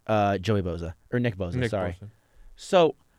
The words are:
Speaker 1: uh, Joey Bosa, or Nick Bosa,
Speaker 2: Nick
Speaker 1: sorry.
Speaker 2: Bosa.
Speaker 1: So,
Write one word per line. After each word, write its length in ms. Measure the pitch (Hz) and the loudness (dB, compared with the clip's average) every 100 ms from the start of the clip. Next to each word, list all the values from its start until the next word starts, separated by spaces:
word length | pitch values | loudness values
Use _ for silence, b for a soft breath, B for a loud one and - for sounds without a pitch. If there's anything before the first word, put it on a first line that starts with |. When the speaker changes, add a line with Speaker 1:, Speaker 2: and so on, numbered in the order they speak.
| - | 0
Speaker 1:
uh, 320 | 107 101 98 | 2 2 0
Joey 240 | 90 101 | 0 0
Bosa, 320 | 87 85 82 - - | 0 -4 -8 -12 -4
or 60 | 123 | -2
Nick 180 | 120 95 | -2 -2
Bosa, 180 | 90 127 | -4 -2
Speaker 2:
Nick 140 | 120 | -2
Speaker 1:
sorry. 260 | 104 90 87 | -2 -4 -6
Speaker 2:
Bosa. 60 | 101 - _ - - - | -14 -20 _ -20 -20 -16
Speaker 1:
So, 400 | - 185 160 - _ | 2 4 4 0 _